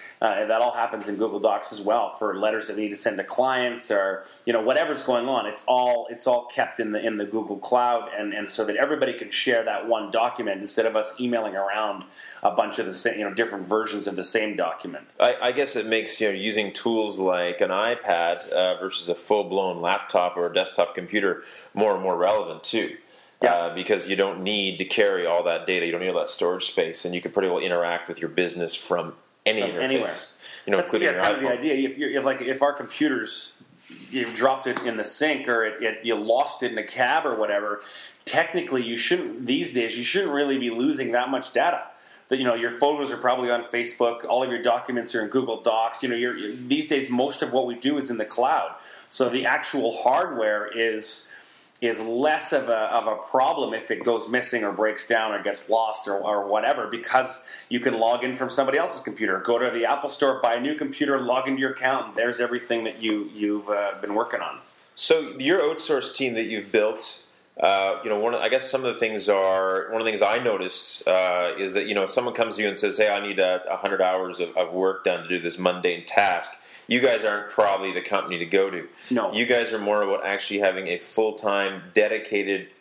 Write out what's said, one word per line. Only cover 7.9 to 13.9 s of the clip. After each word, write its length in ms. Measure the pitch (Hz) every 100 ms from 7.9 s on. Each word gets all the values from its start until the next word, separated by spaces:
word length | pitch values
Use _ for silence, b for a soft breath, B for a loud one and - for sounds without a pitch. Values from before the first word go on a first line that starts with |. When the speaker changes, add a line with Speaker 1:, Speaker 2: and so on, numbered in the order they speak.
| 120 110 104
Speaker 1:
and, 160 | 104
and 160 | 104 101
so 140 | -
that 100 | 107
everybody 380 | 104 139 143 123
can 180 | 117 -
share 320 | - 131 117
that 240 | 110 101 110
one 240 | 113 101
document 500 | 113 120 120 107 95
instead 260 | 101 - 113
of 100 | 135
us 240 | 131 -
emailing 340 | 123 117 107
around 480 | 95 98 104 107 98 - B B B
a 80 | -
bunch 300 | - 107 120
of 60 | 95
the 80 |
same, 220 | 90 117 101
you 80 |
know, 80 | 101
different 360 | 95 110 98 90
versions 400 | 107 107